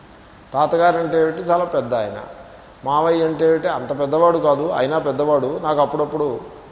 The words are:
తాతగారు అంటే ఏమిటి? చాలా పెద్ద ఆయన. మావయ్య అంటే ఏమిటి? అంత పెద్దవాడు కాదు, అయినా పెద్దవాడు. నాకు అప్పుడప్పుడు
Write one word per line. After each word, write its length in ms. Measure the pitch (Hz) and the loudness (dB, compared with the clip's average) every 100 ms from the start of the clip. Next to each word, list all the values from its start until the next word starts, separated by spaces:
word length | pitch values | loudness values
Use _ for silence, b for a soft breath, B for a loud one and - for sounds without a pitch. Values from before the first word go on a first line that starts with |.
| - - - - - | -20 -20 -20 -20 -8
తాతగారు 440 | 135 151 165 170 165 | -2 0 2 2 2
అంటే 240 | 165 165 | 0 0
ఏమిటి? 160 | 160 160 | 0 -2
చాలా 260 | 175 175 | -2 0
పెద్ద 300 | 175 147 120 | 0 -2 -2
ఆయన. 240 | 120 104 98 123 - - - - - 131 | -2 -4 -8 -14 -18 -20 -20 -20 -12 -2
మావయ్య 380 | 147 160 165 | 0 2 2
అంటే 220 | 160 156 160 | 0 2 2
ఏమిటి? 180 | 160 175 | 2 0
అంత 320 | 147 127 139 | -4 -4 -4
పెద్దవాడు 380 | 143 156 170 165 | 0 4 4 4
కాదు, 320 | 151 139 160 | 2 2 0
అయినా 300 | 175 131 156 | -2 0 0
పెద్దవాడు. 600 | 147 131 147 147 127 170 | -2 -2 2 2 0 -4
నాకు 180 | 160 147 | -2 0
అప్పుడప్పుడు 800 | 143 151 151 151 147 123 - - - | 0 0 -4 -2 -4 -6 -10 -20 -20